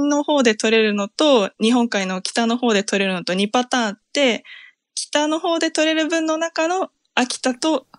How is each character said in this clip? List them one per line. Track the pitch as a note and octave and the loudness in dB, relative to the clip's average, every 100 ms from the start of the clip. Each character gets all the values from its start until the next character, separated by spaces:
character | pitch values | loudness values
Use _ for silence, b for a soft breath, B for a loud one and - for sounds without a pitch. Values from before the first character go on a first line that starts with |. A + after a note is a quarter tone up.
| C#4+ | 2
の | D4 | 0
方 | D4 D4 | 2 2
で | A#3 G#3+ | 2 2
取 | A3+ A3 | 2 2
れ | |
る | A3 | 2
の | G#3 G3+ | 0 -4
と、 | - D#4 C4 F#3+ - | 0 4 4 2 0
日 | G#3+ | 2
本 | B3 A#3 | 2 2
海 | G#3 F#3+ | -2 -4
の | F#3 | -4
北 | - - A3+ | -4 -2 0
の | A#3 | 0
方 | B3 | 2
で | G3+ | 0
取 | G3 G3+ | 0 -2
れ | G3 | 0
る | |
の | F#3 | -2
と | E3+ | -4
二 | F#3 G#3 | -2 0
パ | B3 B3 | 0 0
タ | C4 | 0
ー | |
ン | A3+ | -2
あ | |
っ | F#3+ _ | -4 _
て、 | - C4+ G#3+ B B B B _ - | 0 0 0 B B B B _ -12
北 | - D4 D4+ | -4 -2 0
の | D#4 | 0
方 | E4+ E4 | -2 0
で | D#4+ | 0
取 | D#4+ D#4 | 0 0
れ | |
る | D#4+ D#4 | 0 0
分 | E4 D#4+ | -2 -2
の | D#4+ | -2
中 | E4 E4 D#4+ | -4 -2 -2
の | F#4 - _ _ - | -2 -4 _ _ -4
秋 | B3 - | -4 -2
田 | - | -4
と、 | - D#4 D#4 - | -2 -2 -2 -4